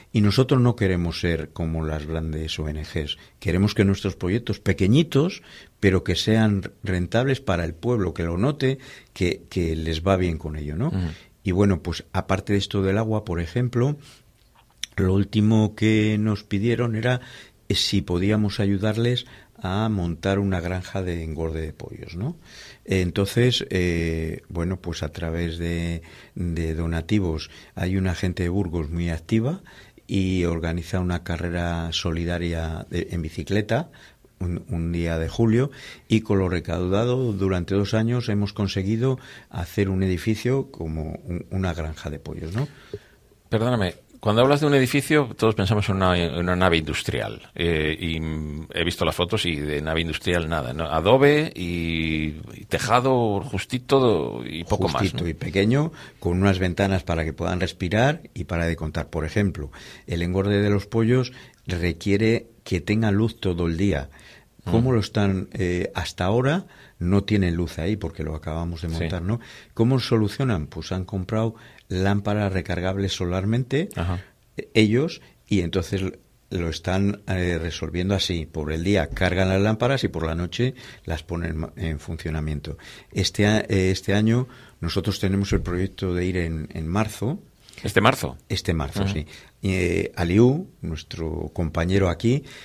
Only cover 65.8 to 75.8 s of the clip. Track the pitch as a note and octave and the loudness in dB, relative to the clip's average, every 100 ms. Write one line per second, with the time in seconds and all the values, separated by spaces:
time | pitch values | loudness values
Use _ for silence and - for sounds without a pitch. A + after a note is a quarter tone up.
65.8 | F2+ - E2 - F2+ A2+ C3 E3+ - - | -2 -4 -6 -2 0 2 2 0 -4 -14
66.8 | - - F2 G2+ G2 G#2+ F2+ E2+ E2+ - | -20 -4 2 2 4 2 2 2 -2 -2
67.8 | E2 G#2 E2 - D#2 D#2 D#2+ D#2+ E2+ E2+ | -2 -2 -4 -6 -6 -6 -6 -4 -4 -6
68.8 | E2+ E2 D#2+ F2+ F2 A#2+ - - - - | -4 -2 -2 -2 -2 -4 -6 -20 -12 0
69.8 | A#2 C3 - A#2 G#2 - C3+ F#2+ D2 - | 2 2 2 2 2 0 0 0 -4 -8
70.8 | D#2+ F#2 F#2 G2 F#2 A2 A2+ A2 - - | -6 -6 -4 -6 -2 -2 -2 -4 -14 -20
71.8 | - F#2 F#2+ G2+ G2+ G#2 G2+ F#2+ D#2+ F2 | -6 0 2 2 0 0 0 0 -2 -2
72.8 | F#2 F#2+ F#2+ - F2+ F#2 G2+ A#2 B2 C3+ | -2 0 -2 -2 -2 0 0 0 0 -2
73.8 | F3 - E2+ F2+ - _ _ - - A2+ | -2 -2 -2 -4 -8 _ _ -14 0 4
74.8 | G#2+ A#2 D#3+ - - _ _ G2+ E2+ F#2 | 6 4 0 -4 -16 _ _ 0 2 -2